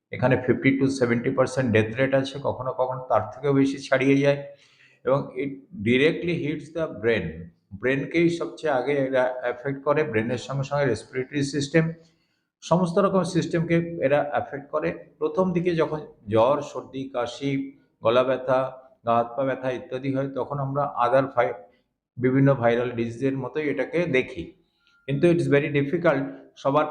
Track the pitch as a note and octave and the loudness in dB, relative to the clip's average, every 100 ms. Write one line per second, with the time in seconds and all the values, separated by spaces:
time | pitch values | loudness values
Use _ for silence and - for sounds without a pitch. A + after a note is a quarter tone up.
0 | - - B2+ B2+ - A2+ - - C#3 - | -14 -2 2 2 2 2 2 2 0 2
1 | A#2+ A#2+ C3+ C3+ B2+ - B2 G#2+ G#2+ A#2+ | 0 2 0 0 0 0 2 2 2 0
2 | C3+ C3+ C3+ C#3+ A#2 - B2+ B2+ B2+ B2+ | 0 0 -2 -4 -4 -4 -6 -2 -2 -2
3 | - A2 - - C#3+ C#3 C#3 C3+ - C3 | 0 0 0 -4 2 4 4 0 0 2
4 | C3+ C#3 C#3+ C#3+ - - _ _ _ _ | 4 4 4 0 -4 -18 _ _ _ _
5 | B2 C#3 C#3 - C#3+ - - A2 G#2 B2+ | 0 0 0 -6 -6 -8 -14 -4 2 4
6 | D3+ E3 F3 E3 C#3+ D3+ - E3 D#3 - | 4 2 -4 -4 -4 -6 -8 -6 -6 -2
7 | A2+ A2 E2 E2 E2+ _ - G2 A#2+ C3+ | 0 0 -2 -8 -16 _ -20 -4 -2 -2
8 | C#3+ E3 E3+ E3+ D#3 - D#3 C3 C3 C#3+ | 0 2 2 0 -6 -6 -2 0 0 0
9 | C3+ C3 B2+ - A#2+ A#2+ C#3 C#3 D3 D3 | 2 2 0 -2 -6 -4 -6 -4 0 0
10 | D3+ A2 A2+ B2 - C3+ C#3 C#3+ C3+ G#2+ | 2 0 -2 -4 -4 -6 -2 0 0 -2
11 | - C3 C3 D3 C#3 D3 C#3 E3 E3 - | -4 -8 -6 -4 -2 -2 0 2 0 -4
12 | _ _ _ _ _ _ - F3 F3+ G#3 | _ _ _ _ _ _ 0 2 2 2
13 | F#3+ F#3+ F3 E3 - E3+ D#3+ E3+ E3+ E3+ | 4 2 2 -2 0 -2 2 0 0 -4
14 | C3+ D3 - A#2 - C#3 - D3+ E3 - | 0 0 0 -2 -4 -12 -6 -4 -4 -6
15 | - - D3+ F#3 F#3 E3+ F3+ E3 D3 D3+ | -12 -6 -4 0 0 0 0 0 -2 -4
16 | - - G#2 A2 A#2+ C#3+ C#3+ C3 - C3+ | -10 -16 0 4 4 2 -2 -10 -10 -12
17 | C3+ B2 A#2 - C#3 C#3 C#3 - _ _ | -8 -6 -6 -4 -4 -2 -4 -12 _ _
18 | A2 A#2+ C3 B2+ - C3 C3 - - _ | 2 2 2 0 0 0 0 -8 -20 _
19 | A#2 A#2 A#2+ - C3+ B2+ C3 A#2+ - C3 | 0 0 0 -2 -2 -2 -4 -6 -8 -6
20 | C#3 C3 C#3 C3+ A#2+ C#3+ C3+ C#3 C#3+ - | -4 -4 -4 -6 -6 -4 -4 -2 -2 0
21 | A#2+ C3+ C3+ B2 B2+ - - _ _ _ | 2 4 2 0 0 -2 -14 _ _ _
22 | _ - B2+ C3 C#3 B2+ A#2+ A#2 B2 A#2 | _ -2 2 4 4 4 2 2 0 -2
23 | A#2 A#2 C3+ C3+ B2 D#3 D3+ C3+ B2 E3 | -4 -2 -4 -2 -6 -4 -4 -4 -2 -2
24 | E3+ B2+ - - E2+ - _ _ _ _ | 2 0 0 -8 -12 -16 _ _ _ _
25 | - C#3 F3 E3 C#3 C#3+ D3+ C#3+ C#3 F3 | -6 2 4 4 4 2 2 0 0 2
26 | E3+ C3+ C3+ - - - C#3 D3 D3+ | 2 2 -2 -10 -20 -4 0 2 0